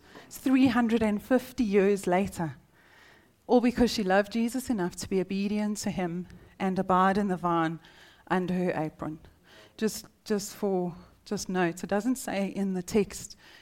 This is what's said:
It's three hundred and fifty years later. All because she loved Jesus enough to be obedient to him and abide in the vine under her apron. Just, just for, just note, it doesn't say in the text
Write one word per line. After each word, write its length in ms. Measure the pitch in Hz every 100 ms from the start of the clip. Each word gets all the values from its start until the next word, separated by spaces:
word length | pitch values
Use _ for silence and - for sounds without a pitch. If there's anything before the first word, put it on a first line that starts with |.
| - - -
It's 120 | -
three 300 | 269 262 262
hundred 340 | 233 233 226
and 200 | 214 208
fifty 400 | - 254 254 -
years 440 | 220 196 190 202 196
later. 500 | 180 196 - 165 127 _ _ _ - - - _ _ -
All 160 | 247
because 280 | 240 - 233
she 140 | -
loved 300 | 190 190 202
Jesus 360 | 226 233 262 -
enough 280 | 226 175 -
to 120 | -
be 120 | 190
obedient 560 | 180 196 202 208 208 208
to 140 | 214
him 360 | 160 180 175 175 - - -
and 180 | 196 185
abide 400 | 190 185 190 196
in 120 | 202
the 80 | 180
vine 420 | 175 170 160 165 - - - - -
under 240 | 185 180
her 200 | 180 180 151
apron. 440 | 156 - - 156 - _ _ - - -
Just, 280 | 220 - - _ -
just 280 | 208 202
for, 400 | - 208 190 180 - - _
just 240 | - 202 -
note, 340 | 185 170 170
it 80 | -
doesn't 280 | 202 220 254
say 300 | - 190 196
in 260 | - 196
the 100 | 185
text 540 | 180 226 190 - - - - -